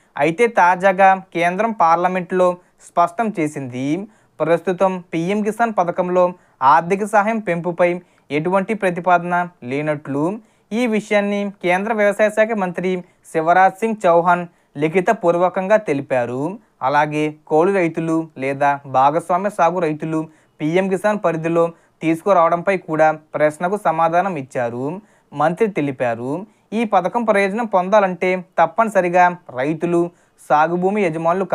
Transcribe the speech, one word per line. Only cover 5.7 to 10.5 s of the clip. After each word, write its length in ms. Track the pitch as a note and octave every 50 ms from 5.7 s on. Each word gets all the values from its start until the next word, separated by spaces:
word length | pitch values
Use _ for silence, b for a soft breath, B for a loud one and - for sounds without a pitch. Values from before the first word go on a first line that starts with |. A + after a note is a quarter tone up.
| G#3+ G3+
పథకంలో 440 | F3+ E3+ E3+ - F3+ F3+ F3+ F3+ F3+ F3+ F3+ b b b b b - C3+ D3+
ఆర్థిక 320 | D#3+ E3+ E3+ G3 G3 G#3+ G#3 A3
సహాయం 260 | G#3 G3 G#3+ A#3 A3+ G#3+ F#3+
పెంపుపై 400 | E3+ E3+ D#3+ F3+ E3+ - F3+ F3 F3 F3+ F3 b b b b _ C#3 D3+
ఎటువంటి 360 | D#3 F3+ F#3 G3 G3 F#3+ A3 G#3 G3+
ప్రతిపాదన 520 | F#3 F3 F3 E3 F#3 F3+ F3 E3+ F3 F3 F3 F3+ F3 - _ - A#2+
లేనట్లు 500 | C3 C#3+ D3+ D#3 D3+ D3 D3 C#3+ C3+ C#3 D3+ F3 G#3 A#3 b b